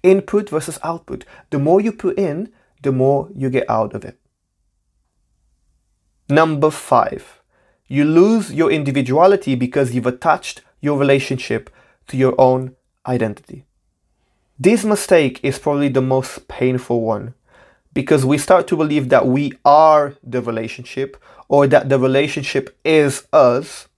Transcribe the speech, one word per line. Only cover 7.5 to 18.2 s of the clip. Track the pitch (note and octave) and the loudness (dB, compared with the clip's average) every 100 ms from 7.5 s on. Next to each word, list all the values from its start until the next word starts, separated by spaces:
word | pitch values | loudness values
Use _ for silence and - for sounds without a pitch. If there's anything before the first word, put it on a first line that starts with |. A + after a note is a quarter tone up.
| _ _ _ _ | _ _ _ _
you | C3+ | -2
lose | D3 D#3+ G3 A3+ G3 | 2 4 4 2 -2
your | - E3 | -2 0
individuality | D#3 C#3 C#3 B2 C#3 F#3 G3+ - | 0 -2 -4 0 2 4 2 -2
because | B2+ B2 C#3+ C3 | -4 -2 -2 -2
you've | A#2+ A2+ | -2 -4
attached | B2+ E3 D#3+ - - _ _ | -4 -2 -2 -6 -18 _ _
your | C#3+ C#3+ | -4 -2
relationship | C#3 C#3 C3+ C3 - A2+ - _ _ _ _ | 2 0 0 -8 -6 -8 -8 _ _ _ _
to | C3 | 0
your | C3 B2+ | 0 4
own | C3 C3 C3 _ _ _ - | 2 2 -4 _ _ _ -6
identity. | B2 A2 G#2 _ C#3 _ _ _ _ _ _ _ _ _ _ | -4 -4 -6 _ -20 _ _ _ _ _ _ _ _ _ _
This | D3+ A3+ | 2 2
mistake | G#3+ G#3 - F3 C#3 - | 0 -2 2 2 2 -2
is | C#3 C3 | -6 -4
probably | - C#3+ C#3+ | -4 -2 0
the | C3 | 0
most | C3 C3 B2+ - _ | 0 -2 -2 -14 _
painful | - B2+ B2+ B2 A#2+ | -4 -2 -2 -2 -4
one, | A2 G#2 G#2+ - _ _ _ _ _ | -2 -4 -8 -18 _ _ _ _ _
because | - C#3 D3+ | -8 0 0